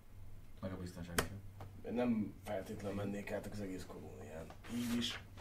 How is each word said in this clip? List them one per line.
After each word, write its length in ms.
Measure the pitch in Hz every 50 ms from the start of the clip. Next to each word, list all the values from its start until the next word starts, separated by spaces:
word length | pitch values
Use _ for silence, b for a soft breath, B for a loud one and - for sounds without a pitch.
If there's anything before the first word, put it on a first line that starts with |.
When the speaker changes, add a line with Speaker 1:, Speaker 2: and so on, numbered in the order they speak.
| - - - - - - - - - - - -
Speaker 1:
Meg 100 | - 95
a 60 | 92
biztonságosabb? 600 | 90 90 87 - 87 85 85 85 85 - 98 101 - - - - - - - - - - -
Speaker 2:
Nem 420 | 104 120 123 123 113 110 101 92 - - -
feltétlenül 520 | - 104 95 92 107 107 101 98 101 98
mennék 340 | 101 101 101 101 101 101 -
át 180 | 107 98 95 104
az 80 | 101 104
egész 260 | 101 95 92 87 85
kolónián. 600 | - - 87 - - - - - - 78 82 82 78 - - - - 113
Így 220 | 120 120 117 120
is 260 | 120 - - - - - - - -